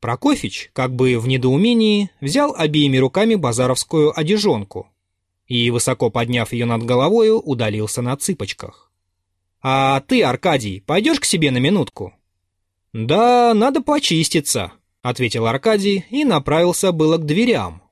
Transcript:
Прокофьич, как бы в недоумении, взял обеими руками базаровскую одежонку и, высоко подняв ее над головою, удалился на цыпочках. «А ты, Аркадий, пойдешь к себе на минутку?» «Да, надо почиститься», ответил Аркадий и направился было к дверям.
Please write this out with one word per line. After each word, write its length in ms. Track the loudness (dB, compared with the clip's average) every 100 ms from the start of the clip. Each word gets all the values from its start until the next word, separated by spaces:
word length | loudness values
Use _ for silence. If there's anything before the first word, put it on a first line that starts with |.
Прокофьич, 680 | -4 -2 0 -2 -4 -10 -14
как 220 | -6 -4
бы 240 | 0 2 2
в 100 | 0
недоумении, 800 | 0 2 2 2 4 2 2 -2 _
взял 320 | -4 0 -2 0
обеими 400 | 0 2 2 2
руками 380 | 2 2 2
базаровскую 840 | 2 0 0 0 0 -2 2 2 2
одежонку 720 | -2 0 0 -2 -4 -14 -16 _ _ _ _ _ _
и, 240 | 0 0
высоко 400 | 0 -2 0 -2
подняв 420 | -2 -2 -2 -2
ее 140 | -2 -2
над 180 | -2
головою, 540 | 0 0 2 2 4 2
удалился 640 | -2 -4 -2 -2 -6 -4
на 140 | -4 -4
цыпочках. 760 | -4 -6 -6 -10 -14 -20 _ _ _ _ _ _ _ _
«А 380 | -2 0 2 0
ты, 220 | 0 2
Аркадий, 600 | 2 0 0 0 -2 -10 -2
пойдешь 340 | 0 0 0
к 40 |
себе 260 | 0 0 0
на 80 | 0
минутку?» 540 | 0 0 -2 -8 -16 _ _ _ _ _ _ _ _
«Да, 600 | -8 -2 2 4 4 4
надо 280 | 4 2 0
почиститься», 880 | -2 -2 0 0 0 -2 -2 -6 -6 -12 _ _
ответил 440 | -6 -2 -2 -2 -2
Аркадий 580 | -2 0 0 0 -2 -2
и 140 | -2
направился 680 | 0 0 0 2 2 2 0
было 240 | 2 2 2
к 100 | 0
дверям. 560 | 0 2 0 -2 -12 _